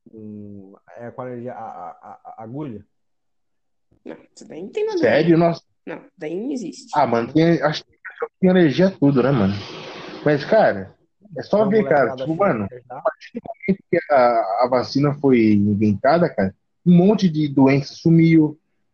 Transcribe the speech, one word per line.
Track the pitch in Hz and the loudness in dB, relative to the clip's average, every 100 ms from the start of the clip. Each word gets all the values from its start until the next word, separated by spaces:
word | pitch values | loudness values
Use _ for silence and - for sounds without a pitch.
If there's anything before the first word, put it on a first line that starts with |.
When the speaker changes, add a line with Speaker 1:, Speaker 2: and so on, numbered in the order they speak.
| _ 110 107 104 104 101 95 98 _ 87 | _ -20 -18 -18 -18 -20 -20 -20 _ -18
Speaker 1:
é | 120 | -18
com | 123 | -14
alergia | 127 123 123 | -14 -14 -14
à, | 120 | -14
à, | 110 - 85 | -16 -16 -18
à, | - 101 - - - | -18 -20 -20 -20 -20
à | |
agulha? | 113 139 147 101 - _ _ _ _ _ _ _ _ _ _ _ | -16 -14 -14 -14 -20 _ _ _ _ _ _ _ _ _ _ _
Speaker 2:
Não, | - - _ - | -20 -20 _ -20
isso | - | -20
daí | - | -18
não | 190 | -12
tem | 427 427 | -6 -4
nada | 370 | -2
a | |
ver. | 247 | 2
Speaker 3:
Sério? | 139 170 165 | 2 4 4
Nossa. | 170 165 _ _ - | 2 -2 _ _ -16
Speaker 2:
Não, | 156 - - | -16 -16 -16
daí | 156 175 | -12 -10
não | 254 | -8
existe. | 262 165 - - 147 | -8 -10 -14 -6 -2
Speaker 3:
Ah, | 127 | 0
mano, | 117 120 | 0 0
tem, | 151 165 160 | 2 2 2
acho | 151 151 | 0 -4
que | - _ - - - - | -12 _ -18 -12 -12 -2
tem | 185 | 2
alergia | 185 160 123 190 | 4 4 4 0
a | |
tudo, | - 143 135 | 2 0 2
né, | 123 | 2
mano? | 135 95 101 - - - - - - | 2 0 -2 -8 -16 -16 -16 -16 -4
Mas, | 147 147 - | -2 -2 2
cara, | 220 139 98 95 _ _ _ 208 139 | 2 2 0 -8 _ _ _ -18 -14
é | |
só | - 202 | -4 0
Speaker 1:
Então, | 208 | 2
Speaker 3:
ver, | 214 - | 2 2
cara, | 147 120 | 2 0
Speaker 1:
molecada | 131 | -2
Speaker 3:
tipo, | 131 | -6
Speaker 1:
chega | 165 196 | 0 0
Speaker 3:
mano, | 120 98 | 0 -4
Speaker 1:
apertar. | - - 131 | -10 -18 -8
Speaker 3:
a | |
partir | 160 - - | -6 -8 -14
do | 233 - | -16 -14
momento | - - 196 - | -10 -4 -4 -2
que | 170 - | -4 2
a, | 139 123 117 98 101 | 2 4 2 -2 0
a | 123 | 0
vacina | 127 107 135 143 143 | 0 -2 -2 -2 0
foi | 139 120 110 | 2 4 4
inventada, | 104 104 101 107 101 131 170 170 | 4 2 0 0 0 2 2 0
cara, | - 95 - _ _ 170 | -2 -4 -6 _ _ 2
um | 175 | 4
monte | 190 208 190 | 4 2 0
de | 156 151 | 0 -2
doença | 139 135 139 143 | 2 4 2 -2
sumiu, | - 165 165 165 160 151 - _ _ _ | -2 2 4 6 4 2 -2 _ _ _